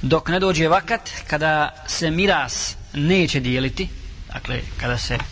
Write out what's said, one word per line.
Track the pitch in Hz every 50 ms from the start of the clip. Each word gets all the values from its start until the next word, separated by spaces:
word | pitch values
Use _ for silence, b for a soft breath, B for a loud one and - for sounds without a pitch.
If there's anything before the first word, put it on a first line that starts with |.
dok | B 127 156 156 - -
ne | 170 185
dođe | 190 190 175 156 160 156
vakat | 170 196 - - 233 226 - - - - - -
kada | 156 147 156 156 156 151 147 - - - - -
se | - - 170 160
miras | 156 175 196 190 180 151 135 117 - - - - - - - - -
neće | 147 143 165 190 190 170 147 - 135
dijeliti”, | 123 123 123 127 127 131 - - 190 - - - - - - - - - -
dakle, | - - 117 123 117 - - - -
kada | 123 123 123 120
se | - - 123 - - -